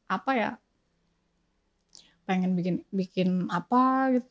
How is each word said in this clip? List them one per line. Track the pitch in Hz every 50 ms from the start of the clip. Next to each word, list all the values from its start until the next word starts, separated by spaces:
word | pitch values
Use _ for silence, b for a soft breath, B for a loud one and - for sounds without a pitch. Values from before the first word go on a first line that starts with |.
| _ -
apa | 190 190 - 269 269
ya? | 240 208 - 233 - _ _ _ _ _ _ _ _ _ _ _ _ _ _ _ _ _ _ _ _ _ _ _ _ _ _ b b b b b b -
Pengen | - 185 185 185 185 185
bikin, | 175 170 180 170 - - -
bikin | - 190 180 - - 190 185 185 185 180 175 -
apa | - 127 - - 247 247 254 262 262 262 269 262
gitu, | 254 247 240 -